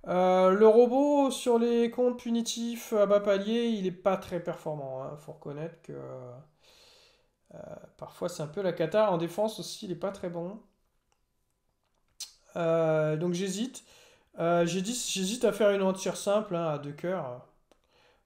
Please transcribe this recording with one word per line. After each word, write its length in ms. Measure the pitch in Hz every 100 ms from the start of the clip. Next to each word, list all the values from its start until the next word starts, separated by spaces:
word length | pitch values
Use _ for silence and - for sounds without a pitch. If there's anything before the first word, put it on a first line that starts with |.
| -
Euh, 420 | 180 185 185 185
le 160 | 190 220
robot 640 | 220 247 262 285 285 269
sur 280 | 262 254 233
les 320 | 240 233 233
comptes 280 | 240 247 240
punitifs 760 | 233 233 233 233 233 233 -
à 100 | 214
bas 160 | 202 202
palier, 460 | 202 196 202 233 233
il 200 | 220 185
est 40 |
pas 260 | 180 196 190
très 260 | - 180
performant, 600 | 165 160 165 151 135 131
hein. 140 | 139 147
Faut 140 | 151
reconnaître 500 | 151 160 143 156 156
que, 100 | -
euh, 1700 | 139 135 131 123 123 156 _ _ _ - _ _ _ _ _ _ - - - - _
parfois 300 | 143 - 180
c'est 140 | -
un 40 | 151
peu 160 | 175
la 100 | 190
cata. 380 | 165 160 214 214
En 80 | 170
défense 420 | 165 170 220 220
aussi, 240 | 170 - 202
il 60 |
est 40 | 165
pas 160 | 190
très 180 | 196 180
bon. 320 | 170 175 214 _ _ _ _ _ _ _ _ _ _ _ _ _ _ _ _ - _ _ -
Euh, 600 | 165 165 160 156 156 156
donc 180 | 175
j'hésite. 500 | 175 196 185 262 - _ - - _ _ -
Euh, 260 | 165 170 175
j'ai 160 | 180
dit, 120 | 190
j'hésite 500 | 247 - 190 190 240
à 80 | 226
faire 180 | - 208
une 120 | 196
entière 340 | 190 190 190 180
simple, 380 | - 208 208 175
hein, 120 | 165
à 100 | 143
deux 140 | 143
cœurs. 540 | 147 175 185 135 123 - _ _ _ _ _ _ _